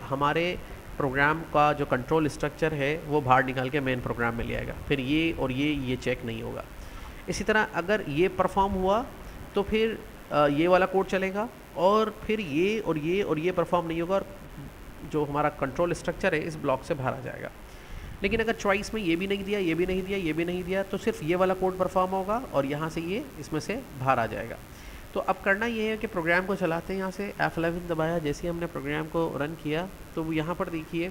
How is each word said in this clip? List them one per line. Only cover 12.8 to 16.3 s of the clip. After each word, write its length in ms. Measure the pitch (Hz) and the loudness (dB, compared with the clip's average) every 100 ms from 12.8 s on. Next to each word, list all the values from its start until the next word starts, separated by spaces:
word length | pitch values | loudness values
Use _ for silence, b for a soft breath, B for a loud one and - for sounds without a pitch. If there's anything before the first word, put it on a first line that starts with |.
| 170 160 | 0 0
ये 240 | 151 190 | 0 0
और 160 | - 156 | 2 0
ये 120 | 170 | 2
perform 360 | 180 165 175 165 | 0 2 0 0
नहीं 140 | 165 | -2
होगा 140 | 170 196 | 0 0
और 100 | - - - - 139 - - - 165 | -2 -10 -14 -14 -14 -14 -14 -14 -4
जो 120 | 151 143 | -2 0
हमारा 240 | 143 147 - | 2 0 0
control 340 | 135 127 175 | -2 0 0
structure 420 | 165 - 165 190 | 0 -4 -2 0